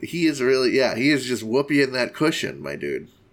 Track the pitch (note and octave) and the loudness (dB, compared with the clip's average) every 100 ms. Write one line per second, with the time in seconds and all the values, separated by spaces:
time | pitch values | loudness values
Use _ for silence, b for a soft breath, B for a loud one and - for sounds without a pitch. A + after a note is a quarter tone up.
0 | - E3 E3 C#3 B2 C3 B2+ B2 A#2+ A2 | -8 0 0 2 2 2 2 4 2 2
1 | C#3 C#3+ B2 A#2 A2 B2+ C#3+ D3 C3 B2+ | 2 2 0 -4 0 -2 2 2 2 0
2 | A#2+ - D3+ E3+ - C2+ C#2+ D2 C#2+ C2 | -4 0 0 0 -6 -8 -10 -8 -6 -6
3 | - _ _ | -10 _ _